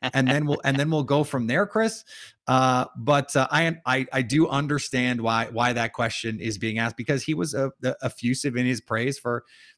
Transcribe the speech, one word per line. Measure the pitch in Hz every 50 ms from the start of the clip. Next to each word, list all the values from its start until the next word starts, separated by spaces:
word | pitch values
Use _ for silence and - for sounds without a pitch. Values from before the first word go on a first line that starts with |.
| 127 127 -
And | 135 131
then | 127 131 151 151
we'll, | 143 143 - -
and | 139 135
then | 139 143 156
we'll | 160 151 139
go | 113 143 147
from | 147 - - 127 117
there, | 113 131 170 -
Chris. | 196 - 220 220 220 - - - - - - - - - _ _ -
Uh, | 131 131 131 131 127 127 123 - -
but, | 120 113 143 143 143 143 - -
uh, | 139 131 -
I, | 147 156 165 165 165 165 -
I, | 127 127 135 131 -
I | - 135
do | 127 107 135 156 165 -
understand | 135 139 151 143 147 135 - - - 127 123 127 123 117
why, | 113 113 113 113 117
why | 110 113 120 120 123
that | 117 117 117 117
question | - - 117 110 - - - 113 110 110
is | - 113 104 92
being | 113 110 107 113
asked, | 117 117 -
because | - 117 - 143 131
he | - 156 156
was, | 170 175 151 -
uh, | 123 135 135 - _ 123
uh, | 127 139 -
effusive | 135 131 - - 120 120 131 - - 139 117
in | 123 123
his | 127 127 110
praise | - - 110 113 120 139 135 -
for, | - 123 120 120 - _ - - - - _